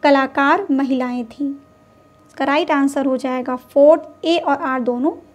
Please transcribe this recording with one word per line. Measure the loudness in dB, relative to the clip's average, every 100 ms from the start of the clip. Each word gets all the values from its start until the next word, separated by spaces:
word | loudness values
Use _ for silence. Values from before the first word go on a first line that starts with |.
कलाकार | 4 2 0 -2 0 0 0
महिलाएं | -2 0 -2 -4 -6 -10
थीं। | -8 -8
इसका | -8 -16 _ _ _ _ _ _ -6 -2
right | -2 0
answer | 0 0 0 -2
हो | -2
जाएगा | -4 -6 -6 -8
Ford, | -2 4 6 6 0 -8 -2
A | -2
और | 0 -4
आर | -2 -4
दोनों | -4 -2 -4 -4 -18